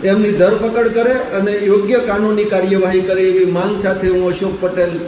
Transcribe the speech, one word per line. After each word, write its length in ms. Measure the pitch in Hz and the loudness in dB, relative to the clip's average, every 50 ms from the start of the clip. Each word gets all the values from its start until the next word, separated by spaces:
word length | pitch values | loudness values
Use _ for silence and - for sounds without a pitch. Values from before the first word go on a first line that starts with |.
| - | 0
એમની 280 | 190 196 214 202 202 | 0 2 2 2 0
ધરપકડ 560 | 170 156 175 196 214 220 233 226 220 240 233 220 | 2 2 2 2 2 0 -2 -2 0 0 0 0
કરે 240 | 220 226 233 247 | 0 0 0 0
અને 400 | 262 254 - - - 196 190 208 | 0 0 -2 -4 -4 -2 -2 -2
યોગ્ય 480 | 208 202 196 202 196 208 196 196 247 240 | -2 -2 2 2 2 2 2 2 0 0
કાનૂની 440 | - 214 202 208 214 214 214 214 208 | 0 0 -2 0 0 0 0 0 0
કાર્યવાહી 580 | 208 196 190 185 190 196 190 185 180 190 185 | 0 0 0 0 2 2 2 2 2 2 0
કરે 220 | 180 185 185 185 185 | 0 0 0 0 2
એવી 280 | 190 185 185 180 180 | 2 2 2 2 2
માંગ 280 | 170 175 185 202 208 196 | 0 -2 -2 -2 -2 -2
સાથે 280 | 196 190 190 190 - 185 | -2 -2 -2 0 0 0
હું 220 | 180 180 180 180 | 0 0 0 -2
અશોક 320 | 170 - 196 190 - - | -2 -2 -4 -4 -4 -4
પટેલ 280 | 185 180 180 180 175 175 170 170 170 | -4 -4 0 0 -2 -2 -2 -6 -8